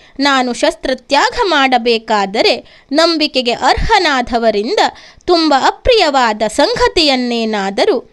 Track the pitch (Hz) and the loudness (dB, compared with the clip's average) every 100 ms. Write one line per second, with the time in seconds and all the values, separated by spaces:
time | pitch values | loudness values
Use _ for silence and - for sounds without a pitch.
0 | - - 277 269 247 240 302 - 277 262 | -16 -4 0 0 -2 -2 -2 -2 -6 -6
1 | - 277 440 480 403 302 262 247 240 226 | -2 0 0 -2 0 0 2 0 0 -2
2 | 226 214 196 220 381 240 - - - 285 | -2 -2 -2 0 0 0 -6 -20 -4 0
3 | 339 320 302 262 240 240 269 370 - 415 | 0 0 0 0 -2 -2 0 0 2 2
4 | 330 262 247 233 226 208 220 440 285 - | 2 0 -2 0 0 0 -2 0 -2 -4
5 | - - - 339 311 269 277 392 - 453 | -20 -10 0 2 2 2 2 0 0 2
6 | 320 269 240 214 214 - 330 466 480 381 | 2 2 0 0 -4 0 0 2 0 2
7 | 302 254 247 233 226 208 196 202 415 285 | 0 0 -2 -4 -4 -4 -4 -2 0 -2
8 | - | -6